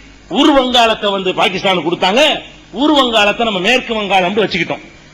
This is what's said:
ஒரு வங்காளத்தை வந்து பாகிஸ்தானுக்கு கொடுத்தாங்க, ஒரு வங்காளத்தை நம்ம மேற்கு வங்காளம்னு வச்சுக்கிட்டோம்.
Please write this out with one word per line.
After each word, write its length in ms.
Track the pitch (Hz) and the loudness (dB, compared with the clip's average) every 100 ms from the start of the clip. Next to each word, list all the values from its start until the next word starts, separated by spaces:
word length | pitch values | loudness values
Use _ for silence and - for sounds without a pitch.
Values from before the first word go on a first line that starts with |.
| - - - | -20 -20 -6
ஒரு 220 | 196 302 | 0 2
வங்காளத்தை 560 | 277 254 240 226 220 208 | 2 2 2 2 0 -2
வந்து 200 | 196 185 | -2 -2
பாகிஸ்தானுக்கு 560 | 170 196 180 196 185 151 | -2 -2 -2 -2 -2 -2
கொடுத்தாங்க, 340 | 175 185 226 302 196 - - - | -2 0 2 2 0 -8 -20 -14
ஒரு 200 | 196 302 | -2 2
வங்காளத்தை 500 | 285 254 226 208 202 | 2 2 2 2 0
நம்ம 160 | 233 190 | -2 -2
மேற்கு 320 | 190 254 247 | 0 0 -2
வங்காளம்னு 500 | 220 196 190 180 208 | -6 -2 0 0 0
வச்சுக்கிட்டோம். 380 | 185 180 - 139 - - - | -2 -2 -4 -8 -12 -20 -20